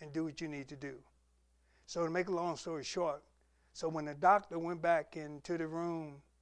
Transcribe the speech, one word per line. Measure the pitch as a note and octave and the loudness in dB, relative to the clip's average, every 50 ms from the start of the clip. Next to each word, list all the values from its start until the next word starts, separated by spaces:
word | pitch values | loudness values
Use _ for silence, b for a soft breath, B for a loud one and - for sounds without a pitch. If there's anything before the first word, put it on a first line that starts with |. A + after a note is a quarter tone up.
and | D#3+ D3+ | -14 -6
do | C#3+ D#3+ D#3+ | -4 -2 -2
what | D#3+ D3 - | -4 -4 -6
you | E3 D#3 | -8 -6
need | D3 C#3+ C3+ C3+ | -6 -8 -8 -10
to | D3 | -12
do." | C3+ C#3 C#3 C3+ - - - _ _ _ _ _ _ _ _ _ _ _ _ _ _ _ | -10 -10 -10 -10 -12 -16 -20 _ _ _ _ _ _ _ _ _ _ _ _ _ _ _
So | - - F3 E3+ | -8 -2 0 0
to | D#3+ | 0
make | E3 F3+ F3+ F#3 | 2 0 0 0
a | |
long | F#3 E3+ F3 F3 D#3+ - | 0 0 0 0 -2 -4
story | - F3 E3 D3+ C3+ | -4 -6 -6 -6 -6
short, | - - F#3 F3 D#3+ C#3+ - - _ _ _ _ _ _ _ _ _ | -4 -2 0 0 0 0 -2 -8 _ _ _ _ _ _ _ _ _
so | - - - D#3+ | -10 -4 -4 -2
when | D#3+ D#3+ D3+ | -2 -2 -4
the | D3 D3 | -4 -2
doctor | C#3+ E3 F3+ G3+ G#3 G3+ - E3+ E3+ | 6 8 8 8 8 6 2 -4 -4
went | E3 E3+ F3 E3+ | -2 -2 -2 0
back | D#3+ E3+ E3+ D#3+ D3+ - - | 4 4 4 4 4 -2 -6
into | E3 D3+ D3 D3+ C#3+ - - F3 E3 | -8 -8 -8 -8 -8 -4 -4 -2 -2
the | E3 D#3+ | -2 -2
room, | D#3+ E3 E3+ E3+ E3+ E3 D#3 D3+ C#3+ C#3+ - _ _ _ | -2 -2 -2 -2 -2 -4 -6 -8 -12 -16 -20 _ _ _